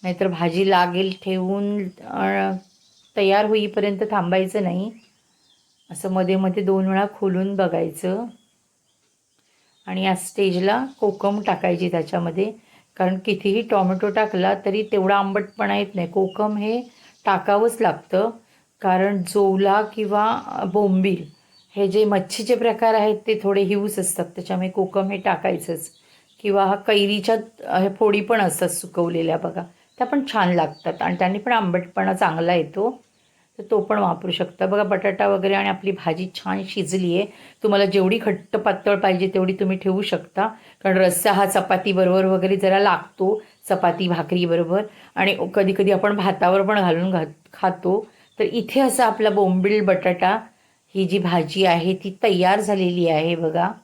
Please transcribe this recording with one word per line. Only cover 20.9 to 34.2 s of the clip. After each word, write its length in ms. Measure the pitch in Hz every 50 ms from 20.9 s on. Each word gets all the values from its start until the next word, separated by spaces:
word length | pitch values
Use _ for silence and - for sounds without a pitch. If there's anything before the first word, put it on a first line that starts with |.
| 190 185 190 196 185 170 170 147 - _ _ _ _ _ _ _ _
हे 120 | 196 202 196
जे 160 | 185 208 214
मच्छीचे 500 | 214 202 196 185 - - - 220 214 247
प्रकार 400 | - 233 233 214 220 - 226 220
आहेत 220 | 220 208 214 214
ते 240 | 214 - - 220 214 214
थोडे 200 | 196 202 196 202
हिऊस 360 | 180 208 202 202 208 202 -
असतात, 260 | 180 180 - - 175
त्याच्यामुळे 440 | 170 - - 175 - 190 180 185 185
कोकम 420 | 185 - 190 190 - 202 190 190
हे 80 | 202 190
टाकायचंच. 720 | 185 196 185 165 - 190 185 165 - - 165 - - - _ _ _ _ _ _ _ _ _ _ -
किंवा 220 | 208 196 196 196
हा 100 | 190 196
कैरीच्या, 640 | 202 196 - 214 208 202 196 208 214 190 - 226 220 220 - _ _ -
अ, 140 | - - 185
हे 80 | 190 196
फोडी 320 | 190 - 226 214 208 208
पण 200 | 202 214 233 220
असतात 280 | 202 180 - - 185 170
सुकवलेल्या 680 | 175 - - 180 - 180 175 170 175 170 165 160 160
बघा, 260 | 160 170 170 165 185 175 175 _ _ _ _ _ -
त्या 80 | 247
पण 180 | 247 - 285 269 - -
छान 200 | 226 190 180 180
लागतात 500 | 175 160 151 151 - - 165 165 - 165
आणि 140 | 165 175 175
त्यांनी 200 | 185 180 196 202
पण 140 | 208 254 240
आंबटपणा 600 | 226 202 185 175 180 175 - - - 190 190 185
चांगला 400 | 185 208 180 160 165 170 170 180
येतो, 480 | 175 160 147 - 190 202 240 254 - _ _ _ _ _ _ _ _ _ _ _ -
तर 40 | 202 -
तो 100 | 226 208
पण 180 | 208 202 214 208
वापरू 320 | 202 180 170 -